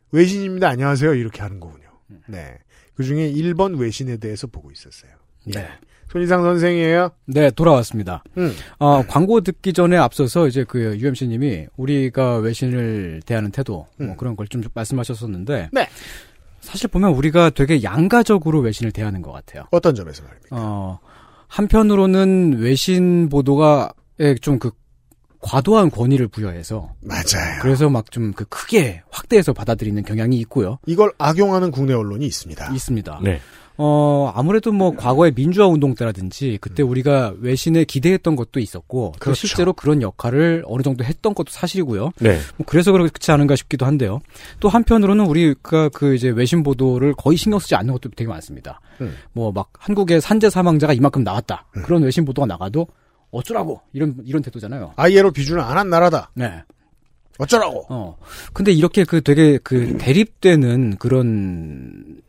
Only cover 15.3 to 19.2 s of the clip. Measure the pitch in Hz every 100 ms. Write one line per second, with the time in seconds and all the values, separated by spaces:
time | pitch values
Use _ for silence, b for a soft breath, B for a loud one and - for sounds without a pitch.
15.3 | 92 98 135 80 262 - B B B B
16.3 | B _ - - - - 175 202 135 151
17.3 | 165 165 143 139 156 104 147 185 240 226
18.3 | 202 156 156 117 107 117 98 107 95